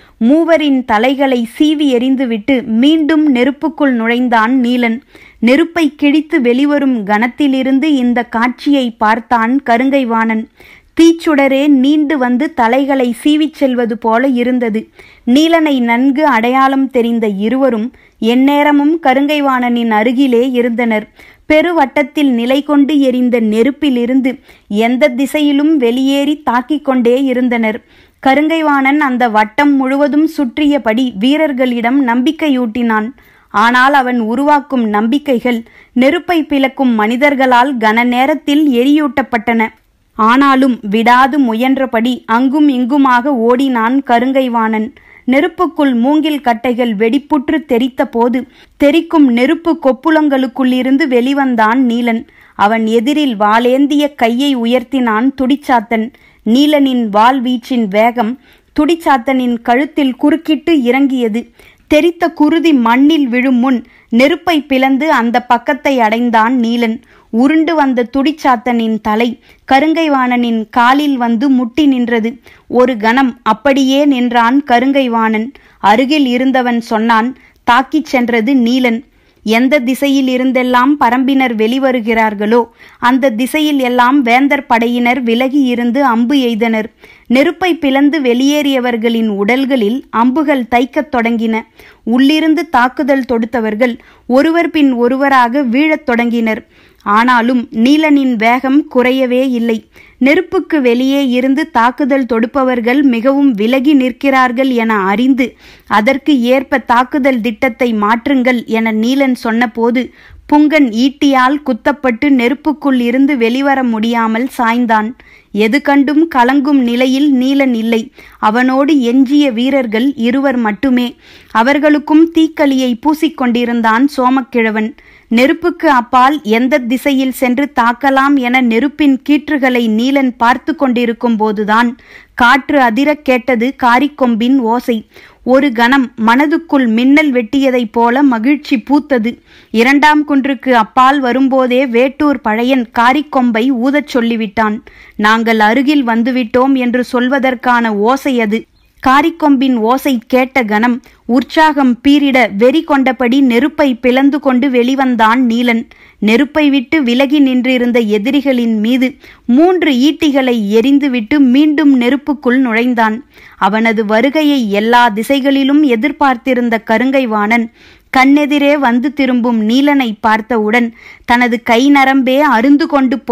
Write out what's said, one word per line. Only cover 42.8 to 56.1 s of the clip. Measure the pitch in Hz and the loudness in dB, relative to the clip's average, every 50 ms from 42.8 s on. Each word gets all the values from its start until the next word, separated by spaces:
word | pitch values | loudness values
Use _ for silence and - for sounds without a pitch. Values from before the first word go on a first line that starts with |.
| 254 226 285 294 269 262 247 240 240 294 285 | -2 0 0 2 2 2 2 2 0 0 -2
ஓடினான் | 233 226 233 247 254 277 269 254 233 220 226 262 277 269 | 0 0 0 0 0 0 -2 -2 -2 -2 0 -2 -2 0
கருங்கைவாணன். | - 240 233 247 262 262 269 262 247 233 233 220 220 220 214 214 - - - _ _ - - _ | 0 0 0 0 0 0 -2 -2 0 -2 -2 -2 -2 -2 -4 -6 -6 -10 -16 _ _ -20 -10 _
நெருப்புக்குள் | - 247 277 330 359 339 - 359 294 - - 294 277 254 | -2 0 0 0 -2 -2 -4 -4 -4 -2 -2 -2 0 0
மூங்கில் | 233 226 269 302 311 285 311 302 269 | 0 0 0 0 0 0 -2 -4 -4
கட்டைகள் | - 240 233 220 - 254 240 226 254 240 220 | -2 -4 -4 -2 -4 -4 -2 -2 -2 -4 -2
வெடிப்புற்று | 190 226 226 233 285 277 - 311 294 - - 320 302 320 | -2 -2 0 0 -2 -2 -2 -4 -4 -2 -2 -4 -4 -4
தெரித்த | - 247 226 254 262 - - 285 | -2 -2 -2 -2 -2 -4 -4 -6
போது | - - 233 226 247 233 262 233 - _ - - _ _ - 294 | -4 -2 -2 -2 0 -2 -4 -6 -8 _ -20 -20 _ _ 0 2
தெரிக்கும் | 285 294 339 330 330 339 320 294 254 | 2 2 2 0 0 2 2 2 2
நெருப்பு | 233 240 247 285 330 320 - 339 311 330 - | 2 2 0 0 0 -2 -2 -4 -4 0 0
கொப்புளங்களுக்குள்ளிருந்து | 269 254 - - 254 214 214 - 294 269 262 262 247 262 - 262 254 254 254 247 262 269 277 330 269 | -2 -2 0 -2 0 0 2 0 0 0 -2 -2 -4 -4 -4 -2 -2 0 -2 0 0 0 0 0 0
வெளிவந்தான் | 254 240 233 262 277 277 277 262 247 220 220 214 233 269 | 0 0 0 0 0 -2 -2 0 0 0 0 2 2 0
நீலன். | 262 240 226 240 240 240 226 226 - - _ _ - _ _ | 0 0 0 -2 -2 -2 -4 -4 -6 -12 _ _ -20 _ _
அவன் | - 196 208 226 226 220 | -2 -2 0 0 0 0
எதிரில் | 220 226 233 220 269 294 302 302 269 226 | 0 0 0 0 0 0 0 -2 -2 -2
வாளேந்திய | 196 214 208 214 233 247 247 254 269 285 269 302 285 294 285 294 | -2 0 0 2 2 2 2 2 2 0 0 0 0 -2 -2 -2
கையை | - 247 226 240 240 285 285 277 | -2 -2 -2 0 -2 -2 -2 -2
உயர்த்தினான் | 247 233 233 247 254 240 - - 262 247 233 214 214 247 269 269 - | -2 -2 0 -2 -2 -2 -4 -4 -2 -2 0 0 0 0 -2 -2 -2
துடிச்சாத்தன். | 269 247 285 277 - - 262 233 214 - 233 220 220 240 | -2 -2 -2 -2 0 0 0 0 0 -2 -2 -4 -4 -6